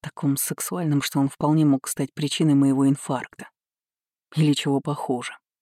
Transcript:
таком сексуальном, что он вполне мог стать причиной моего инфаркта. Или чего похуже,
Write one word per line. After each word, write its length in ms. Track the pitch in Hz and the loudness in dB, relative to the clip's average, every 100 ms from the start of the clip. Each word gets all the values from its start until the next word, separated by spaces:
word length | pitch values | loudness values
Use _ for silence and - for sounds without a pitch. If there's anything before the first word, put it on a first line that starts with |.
таком 340 | - - 143 139 | -14 -6 -2 -2
сексуальном, 640 | - - - 180 165 143 | -4 -6 -6 -4 0 0
что 180 | - 147 | 0 -2
он 100 | 139 | -2
вполне 340 | - 147 156 | 0 0 4
мог 240 | 151 135 - | 4 2 -2
стать 260 | - 139 | -6 -6
причиной 420 | - 147 - 160 139 | -4 -6 0 4 4
моего 300 | 139 135 139 | 4 4 2
инфаркта. 600 | 139 - 131 - - - _ _ _ _ _ _ _ _ - | 2 -2 -6 -8 -16 -20 _ _ _ _ _ _ _ _ 0
Или 160 | 151 | 2
чего 300 | 143 147 139 | 2 0 -2
похуже, 560 | 139 135 - 123 - - _ _ | -2 -6 -4 -4 -6 -16 _ _